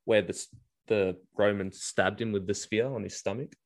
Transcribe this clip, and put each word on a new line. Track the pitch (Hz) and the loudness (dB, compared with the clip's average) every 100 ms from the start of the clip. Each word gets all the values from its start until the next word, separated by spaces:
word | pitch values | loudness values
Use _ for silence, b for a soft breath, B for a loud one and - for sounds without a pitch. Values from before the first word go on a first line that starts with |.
| - | 2
where | 107 | 4
the | 87 | 4
s-, | - - - _ _ - | -4 -10 -18 _ _ 0
the | 107 92 90 _ - | 2 2 -2 _ 2
Roman | 104 101 95 | 2 2 -4
stabbed | - - - 95 101 | -8 -6 0 0 0
him | 113 | -2
with | 101 92 | -2 -2
the | |
spear | 101 - 110 131 | -4 -2 0 0
on | 120 | -2
his | 95 - | -6 -6
stomach. | 101 110 147 - | -6 -4 -8 -12